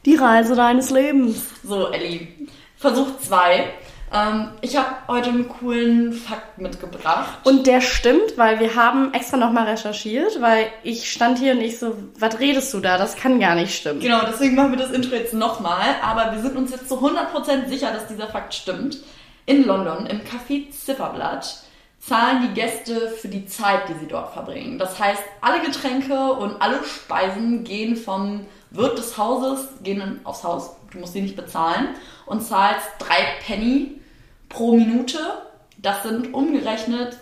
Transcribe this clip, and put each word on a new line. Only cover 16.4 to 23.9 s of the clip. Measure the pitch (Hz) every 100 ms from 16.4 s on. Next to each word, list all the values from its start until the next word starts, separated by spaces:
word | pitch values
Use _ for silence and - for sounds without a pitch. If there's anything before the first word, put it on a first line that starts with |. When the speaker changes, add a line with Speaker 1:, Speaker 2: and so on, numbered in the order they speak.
Speaker 2:
sind | 254
uns | 269 254
jetzt | 254 -
zu | 262
hundert | 285 349 -
Prozent | 302 - 269 240
sicher, | 269 254
dass | 220 220
dieser | 208 214
Fakt | 202 -
stimmt. | - 185 185 262 - - - - -
In | - 277 233
London, | 190 175 160 226
im | 214
Café | - 240 - 285 285
Zifferblatt, | - - 269 165 165 170 - - - - _ _ _
zahlen | - 233 233 262
die | 240 196
Gäste | 226 - - 233 226
für | 226 196
die | 196 -
Zeit, | - 202 190
die | 190